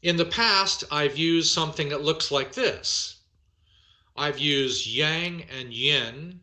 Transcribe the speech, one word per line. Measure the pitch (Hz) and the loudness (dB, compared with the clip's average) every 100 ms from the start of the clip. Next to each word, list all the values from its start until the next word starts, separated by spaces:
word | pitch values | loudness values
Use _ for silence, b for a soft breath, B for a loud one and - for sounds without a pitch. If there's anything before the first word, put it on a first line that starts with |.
In | 170 170 | 2 2
the | 170 | 0
past, | - 233 196 190 - - | 2 4 4 2 -2 -2
I've | 147 147 139 | 0 0 2
used | 165 165 160 | 2 4 2
something | - 156 156 147 | 0 -2 -2 -4
that | 147 | -2
looks | 147 156 - | 0 0 0
like | 143 131 | 0 -2
this. | - 233 101 - - - - _ _ _ _ b b b b b - | 0 -2 0 -4 -4 -4 -10 _ _ _ _ b b b b b -4
I've | 147 139 | -4 0
used | 147 139 131 120 113 | 2 2 2 0 -4
yang | 117 151 160 175 175 - 131 | 0 0 0 -4 -8 -10 -12
and | 123 | -10
yin. | 117 135 143 117 123 170 180 | -2 2 2 0 -8 -14 -16